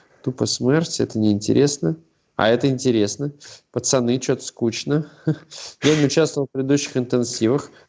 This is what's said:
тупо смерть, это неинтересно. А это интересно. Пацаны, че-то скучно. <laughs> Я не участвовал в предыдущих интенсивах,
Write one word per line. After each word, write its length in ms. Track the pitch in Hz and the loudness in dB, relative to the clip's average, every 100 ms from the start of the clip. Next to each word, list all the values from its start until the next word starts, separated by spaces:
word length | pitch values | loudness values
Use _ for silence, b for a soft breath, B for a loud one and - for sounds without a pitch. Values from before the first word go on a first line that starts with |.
| b _ | b _
тупо 240 | 131 127 117 | -8 -4 -4
смерть, 540 | - 123 156 165 - | 0 2 2 0 -4
это 180 | - 110 | -4 0
неинтересно. 800 | 107 101 110 117 143 147 165 160 _ _ _ - | 0 0 0 2 2 0 -4 -4 _ _ _ 0
А 120 | 107 | 2
это 180 | 120 139 | 4 2
интересно. 640 | 127 135 113 101 - 143 147 B B _ | 0 0 0 0 -2 -8 -8 B B _
Пацаны, 460 | 120 - 135 120 127 | -6 0 0 2 0
че-то 240 | 135 127 | -2 -4
скучно. 680 | - - 117 113 139 147 147 - - | -6 -4 -4 -2 -2 -2 -2 -6 -4
<laughs> 560 | 147 - - - - | -4 -8 -18 -18 0
Я 120 | 139 156 | 2 4
не 100 | 139 | 2
участвовал 420 | 165 151 147 135 | 2 0 0 -6
в 40 | |
предыдущих 440 | 135 135 143 - 131 | -2 0 0 0 -4
интенсивах, 720 | 123 127 117 - 110 143 - b | 0 0 0 0 2 2 -2 b